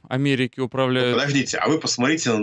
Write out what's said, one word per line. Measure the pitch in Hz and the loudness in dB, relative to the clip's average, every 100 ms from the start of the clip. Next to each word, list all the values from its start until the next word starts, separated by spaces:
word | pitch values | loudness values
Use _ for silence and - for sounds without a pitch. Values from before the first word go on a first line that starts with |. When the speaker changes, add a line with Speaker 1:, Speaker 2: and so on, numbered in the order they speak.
| - | -6
Speaker 1:
Америки | 131 143 127 123 - | -2 0 2 0 -2
Speaker 2:
Ну, | |
Speaker 1:
управляют. | 127 131 131 127 123 120 | -6 0 0 2 2 2
Speaker 2:
подождите, | 143 139 120 - | 0 0 -2 -2
а | 107 | 0
вы | 160 | 0
посмотрите | 131 - 127 160 123 | -2 0 0 0 0
на, | 107 | 0